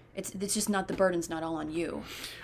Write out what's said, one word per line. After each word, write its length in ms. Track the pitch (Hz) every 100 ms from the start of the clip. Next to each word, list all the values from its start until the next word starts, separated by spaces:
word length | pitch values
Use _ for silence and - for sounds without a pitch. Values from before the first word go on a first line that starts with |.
| - -
It's, 140 | 185 190
it's 180 | 196
just 160 | 214 208
not, 180 | 196 190
the 60 |
burden's 340 | 170 190 175 165
not 140 | 165
all 140 | 160 160
on 160 | 156
you. 320 | 160 170 143 - - - -